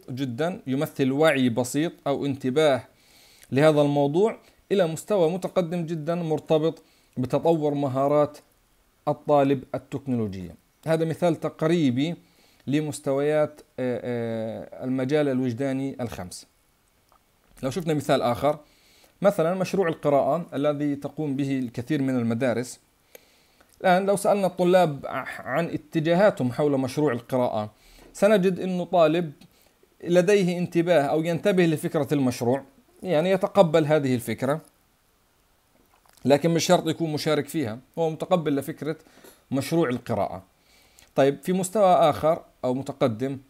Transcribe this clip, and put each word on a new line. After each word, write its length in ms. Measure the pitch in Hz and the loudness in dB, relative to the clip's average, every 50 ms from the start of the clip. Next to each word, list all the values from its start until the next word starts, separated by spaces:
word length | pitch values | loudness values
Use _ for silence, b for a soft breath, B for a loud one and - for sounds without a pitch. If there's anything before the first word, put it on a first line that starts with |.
| - - | -14 -12
جدًا 500 | 135 120 139 131 117 117 156 175 185 - - 131 | -8 -6 -6 -6 -4 -4 -4 -4 -4 -8 -6 -4
يمثل 440 | 127 139 156 151 - - 139 131 | -2 -2 -2 -4 -2 0 0 0
وعي 380 | 135 139 156 160 143 135 127 123 | 2 4 4 4 4 4 2 2
بسيط 420 | 113 123 123 123 - 143 156 175 - - _ 143 | 2 0 -2 -2 -2 -2 -2 -2 -6 -6 _ -4
أو 180 | 139 - - | -4 -2 -2
انتباه 580 | 143 135 - - 131 127 156 160 151 117 120 - - b b b b b b b b b b b b | -4 -6 -4 -4 -2 0 2 4 4 2 0 -2 -10 b b b b b b b b b b b b
لهذا 300 | 120 131 151 156 156 147 | 2 4 4 6 6 4
الموضوع 560 | 147 143 143 143 143 143 143 175 208 226 - - b b b b b _ | 4 2 2 2 0 2 2 2 2 2 0 -4 b b b b b _
إلى 160 | 190 202 180 160 | 0 0 0 0
مستوى 420 | 160 - - - 214 196 170 156 | -2 -6 -4 -2 2 2 2 2
متقدم 540 | 180 190 185 175 - 190 180 160 175 175 165 | 2 -2 -6 -4 -2 -2 -2 -2 -4 -6 -4
جدًا 300 | 156 170 160 147 160 170 | -4 -6 -6 -4 -4 -4
مرتبط 680 | 175 170 160 156 139 - - 160 156 151 165 156 - b b b b b b b - | -4 -2 -2 -4 -4 0 0 0 2 2 0 -2 -4 b b b b b b b -6
بتطور 560 | 127 123 - 139 135 165 170 160 147 147 143 | -4 -2 -2 0 2 2 2 2 2 -2 -2
مهارات 640 | 143 143 131 123 135 139 143 147 147 147 143 - - _ _ _ _ _ _ _ _ _ _ _ _ _ 151 | -2 -2 -2 -2 0 0 2 2 2 2 0 -2 -12 _ _ _ _ _ _ _ _ _ _ _ _ _ -6
الطالب 560 | 147 147 - - 147 143 139 139 143 131 127 - - | -6 -4 0 2 4 4 4 4 2 -2 -4 -8 -12
التكنولوجية. 800 | 131 - _ - 131 - 139 127 117 110 101 92 95 90 85 85 - _ _ _ _ _ 151 | -12 -10 _ -12 -10 -6 -4 -2 -2 -2 -4 -6 -8 -12 -12 -14 -20 _ _ _ _ _ -4
هذا 180 | 160 160 165 | -2 -2 -2
مثال 340 | 165 156 - 180 175 160 151 | -4 -2 -2 0 -2 0 -2
تقريبي 760 | - 156 - - 156 160 170 180 156 131 117 127 143 165 170 - b b b b b b b b b - | -4 -8 -6 -2 0 0 2 2 2 2 2 0 -2 -2 -4 -8 b b b b b b b b b -2
لمستويات، 920 | 135 151 151 151 135 - - 143 135 139 143 147 151 151 151 151 151 - - _ _ - | -2 -2 -2 -4 -8 -8 -4 -4 -2 0 0 0 2 2 0 -2 -4 -12 -20 _ _ -6
آه، 220 | 127 127 120 113 - | -4 -4 -4 -4 -4
آه، 840 | 120 123 117 117 117 113 113 110 113 107 104 - - - 82 101 | -6 -4 -4 -4 -4 -4 -6 -6 -6 -8 -10 -12 -14 -14 -10 -6
المجال 420 | 127 127 131 131 131 151 151 147 139 | -4 -4 -2 -2 0 0 0 2 0
الوجداني 680 | 131 127 131 127 117 113 139 135 135 135 135 139 135 - | 0 0 -2 -2 -2 -4 -4 -4 -4 -4 -6 -6 -6 -8
الخمس. 460 | 123 110 - - 92 90 - - - _ _ _ _ _ _ _ _ _ _ _ _ _ _ _ _ _ _ _ _ _ _ - - | -8 -8 -8 -10 -12 -14 -14 -18 -20 _ _ _ _ _ _ _ _ _ _ _ _ _ _ _ _ _ _ _ _ _ _ -8 -8
لو 60 | 135 | -6
شفنا 240 | 131 190 165 170 156 | -6 -4 -4 -2 -2
مثال 280 | 147 127 - 143 127 | -2 0 0 0 0
آخر، 380 | - 120 120 113 135 147 151 147 b b b b b b b b b b b _ | 2 0 -2 0 0 0 -2 -2 b b b b b b b b b b b _
مثلًا 320 | - 196 196 - 160 165 185 | 0 0 2 2 0 -2 0
مشروع 340 | 190 185 - - 190 190 165 | -2 -4 -2 -2 -2 0 -2
القراءة 580 | 151 - - 147 143 135 95 123 143 170 175 - - | -2 -2 0 2 2 2 2 2 0 -2 -4 -6 -6
الذي 420 | 139 143 151 147 143 147 147 143 | -2 -2 -2 -2 -2 -2 -4 -4
تقوم 400 | 143 143 143 - - 156 147 135 | -4 -8 -10 -8 -6 -6 -4 -2
به 240 | 139 147 135 139 131 | -4 -2 -2 -2 -4
الكثير 420 | 127 117 - - 120 - 156 147 | -4 -6 -8 -10 -4 -2 -2 0
من 140 | 135 131 131 | 0 0 0
المدارس، 640 | 127 117 113 117 113 135 127 110 117 127 - - - _ _ _ b b b b b b b b b b b b b b b b _ | 0 0 0 0 0 0 0 0 -2 -4 -6 -12 -18 _ _ _ b b b b b b b b b b b b b b b b _
الآن 240 | - 190 180 185 196 | 2 2 2 2 2
لو 100 | 190 202 | 0 0
سألنا 320 | 196 - - 190 202 196 175 | 0 2 2 2 2 2 -2
الطلاب 580 | 185 - 180 175 185 185 180 160 143 - - | 0 0 2 4 6 4 4 4 0 -6 -10
ع-، 360 | - - 131 127 - - - | -8 -8 -8 -8 -10 -12 -12
عن 240 | - 110 127 151 170 | -10 -6 -4 -4 -4
اتجاهاتهم 840 | 156 - 107 - _ - 131 127 165 170 175 208 202 - - - 127 | -4 -6 -10 -10 _ -4 -4 0 0 2 4 4 2 2 2 -2 -2
حول 200 | 120 - 151 147 | 0 0 0 0
مشروع 400 | 143 131 131 123 - 151 151 147 120 | 0 0 -2 -4 -2 0 0 0 0
القراءة، 580 | 117 - - 135 127 123 - - 107 107 107 b b b b b b b b b | -2 -6 -4 -2 -2 0 0 -2 -4 -6 -6 b b b b b b b b b
سنجد 460 | - 202 208 220 208 180 196 180 - | 0 2 4 4 4 2 0 0 -2
أنه 240 | 170 185 180 180 175 | -4 -4 -4 -4 -4
طالب 480 | 170 190 180 165 156 156 175 180 151 139 - - _ b b b b b b _ _ _ _ - | 0 4 4 4 4 4 0 -2 -4 -10 -16 -20 _ b b b b b b _ _ _ _ -4
لديه 540 | - 175 180 175 180 208 202 190 175 180 175 | 2 4 4 4 6 4 4 4 2 0 -2
انتباه 440 | 180 170 - 170 165 175 175 151 | -4 -2 0 0 2 4 4 4
أو 220 | 139 139 139 160 160 | 4 2 0 0 0
ينتبه 420 | 170 170 160 - 208 196 185 175 | -2 -4 -2 0 0 2 4 4
لفكرة 480 | 165 156 147 - 165 - 160 143 120 156 | 4 2 0 -2 -4 -2 -2 0 0 0
المشروع، 500 | 143 131 127 123 - 120 117 127 139 135 - _ _ _ _ _ _ - | 0 2 0 0 0 0 0 0 0 -2 -10 _ _ _ _ _ _ -4
يعني 280 | 185 170 147 165 185 | 0 0 2 2 2
يتقبل 540 | 190 185 208 196 - 202 190 160 151 165 156 | 2 0 0 0 4 4 4 6 6 2 4
هذه 300 | 143 151 156 139 131 127 | 4 2 2 2 0 -2
الفكرة، 460 | 117 - - 113 - 131 127 147 165 - _ _ _ _ _ _ _ _ _ _ _ _ _ _ _ _ _ _ _ _ _ _ _ _ _ _ _ _ _ _ _ _ | -2 -2 -6 -6 -4 -2 -2 -2 -4 -6 _ _ _ _ _ _ _ _ _ _ _ _ _ _ _ _ _ _ _ _ _ _ _ _ _ _ _ _ _ _ _ _
لكن 240 | 123 139 143 156 165 | 2 2 4 4 2
مش 160 | 170 160 147 | 0 0 2
شرط 220 | - 180 170 160 160 | 2 2 2 2 -2
يكون 260 | 147 - 170 156 151 | -4 -2 -4 -4 -4
مشارك 340 | 143 - 160 151 147 139 - | -4 -2 0 0 0 -2 -4
فيها، 320 | - 165 139 107 107 123 - _ _ 170 | -4 -4 -4 -4 -6 -10 -14 _ _ -4
هو 100 | 165 160 | -4 -4
متقبل 460 | 160 - 160 - 185 180 151 156 143 | -2 -6 -2 0 0 0 0 0 -2
لفكرة 400 | 135 131 - 156 - 143 147 156 - - B B B B B B B B B | -2 -4 -6 -10 -8 -8 -8 -8 -10 -12 B B B B B B B B B
مشروع 380 | 123 139 131 - 165 - 165 123 | -4 -4 -2 0 0 0 0 0
القراءة. 540 | 123 120 - - 117 101 92 - - 87 - _ _ b b b b b b b b b b b _ | -2 -6 -4 -4 -2 -2 -2 -4 -6 -10 -16 _ _ b b b b b b b b b b b _
طيب، 220 | - 135 139 143 143 - | 2 2 2 2 -2 -4
في 100 | 180 185 | -4 -2
مستوى 400 | 185 185 185 - 220 202 185 180 | -2 -2 -2 0 2 4 6 6
آخر 480 | 139 170 156 143 - 147 156 170 - - _ _ _ - | 6 6 4 2 2 0 0 0 0 -4 _ _ _ -4
أو 100 | 127 131 | -4 -4
متقدم، 640 | 135 131 - 135 - 147 135 113 107 127 135 139 117 - _ | -4 -4 -8 -4 -2 0 0 0 -2 -4 -6 -6 -10 -14 _